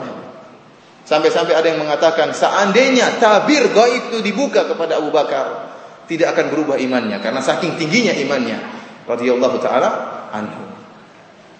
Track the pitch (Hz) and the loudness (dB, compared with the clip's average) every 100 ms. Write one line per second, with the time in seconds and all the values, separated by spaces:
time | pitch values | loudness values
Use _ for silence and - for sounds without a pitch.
0 | 131 - - - - - - - - - | -8 -14 -16 -20 -20 -20 -20 -20 -20 -20
1 | - 156 160 160 180 160 165 156 151 147 | -2 2 4 2 2 2 2 0 -2 2
2 | 165 160 147 139 180 180 202 202 269 254 | 2 2 0 0 0 2 2 4 4 4
3 | 180 - 220 208 - 294 233 196 240 247 | 2 2 4 4 4 2 4 4 4 2
4 | - 226 202 190 277 214 151 165 165 147 | -4 -4 -2 -2 0 0 0 -2 -2 -2
5 | 151 151 139 139 131 123 - - - - | 0 0 0 -2 -4 -8 -14 -18 -20 -20
6 | - 165 151 165 143 143 151 135 131 127 | -10 0 0 2 0 -2 0 -2 0 0
7 | 110 101 110 131 - 151 170 - 151 165 | -2 -4 -4 -2 -2 -2 -2 -4 -2 0
8 | 165 143 139 139 117 107 - - - - | 0 0 -2 -2 -2 -6 -10 -14 -18 -18
9 | - 120 123 120 127 - 120 123 190 - | -6 -4 0 2 2 0 0 0 0 -2
10 | - - - 107 104 - - - - - | -8 -12 -10 -10 -10 -12 -16 -18 -20 -20
11 | - - - - - | -20 -20 -20 -20 -20